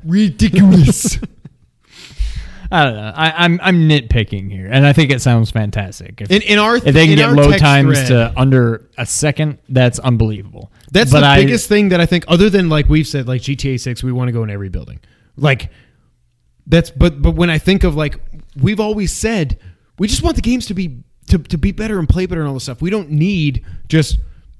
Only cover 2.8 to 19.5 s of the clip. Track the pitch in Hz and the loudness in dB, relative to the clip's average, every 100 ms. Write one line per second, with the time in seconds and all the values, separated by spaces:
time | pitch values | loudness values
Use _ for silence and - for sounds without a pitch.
2.8 | 143 107 107 131 160 160 175 175 190 175 | 0 -2 -8 -4 -2 2 0 2 0 2
3.8 | 156 147 113 123 104 101 98 98 92 131 | 4 2 0 -2 -2 -6 -10 -12 -2 2
4.8 | 143 143 147 135 127 117 110 113 104 107 | 4 4 2 2 2 2 0 -2 -4 -6
5.8 | 95 - - - 101 196 208 208 208 240 | -8 -12 -18 -12 -2 0 2 2 2 0
6.8 | - 139 160 151 143 143 143 143 151 139 | 2 4 6 4 4 4 4 6 4 4
7.8 | 139 - 127 123 117 - 131 131 117 113 | 4 2 2 2 2 0 2 2 2 -2
8.8 | _ - 117 - 151 135 156 143 - 131 | _ -10 -8 -4 -2 -2 -4 -6 -4 0
9.8 | 123 - 131 117 113 104 101 - - _ | 2 0 -2 0 0 -4 -12 -20 -20 _
10.8 | - 190 233 135 143 139 - 240 - 208 | -4 0 4 4 6 4 4 2 0 0
11.8 | 202 175 165 180 - 170 208 196 175 151 | 2 2 2 0 2 2 4 2 0 0
12.8 | 143 156 151 143 123 127 - 139 139 127 | 2 2 0 -4 -6 -6 -6 -6 -4 -6
13.8 | - 120 127 123 123 117 110 101 98 87 | -6 -8 -6 -4 -4 -4 -6 -8 -10 -10
14.8 | - - _ _ _ - 147 131 - - | -12 -20 _ _ _ -2 0 0 -4 -18
15.8 | _ _ _ _ _ _ _ _ - 165 | _ _ _ _ _ _ _ _ -2 0
16.8 | 156 135 170 143 147 156 175 156 - 190 | 0 0 0 0 -2 0 -2 -2 0 0
17.8 | - 147 151 - - - - 139 135 208 | 0 -2 -6 -8 -12 -14 -18 -4 -2 -2
18.8 | 214 214 185 - 220 226 143 | -4 -4 -6 -4 -4 -2 -4